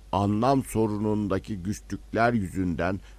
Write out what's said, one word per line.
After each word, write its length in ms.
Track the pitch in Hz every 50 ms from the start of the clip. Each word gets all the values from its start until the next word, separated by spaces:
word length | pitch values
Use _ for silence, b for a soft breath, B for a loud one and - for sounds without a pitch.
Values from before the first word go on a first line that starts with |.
| b -
anlam 520 | - 95 101 101 104 107 117 135 139 135 117
sorunundaki 920 | - - 110 110 107 104 101 107 107 107 107 104 98 95 95 - - 110 92
güçlükler 760 | 85 101 104 - - - 104 - - - - 107 113 123 120
yüzünden 680 | 117 - - - 92 92 90 82 73 82 90 98 98 b b b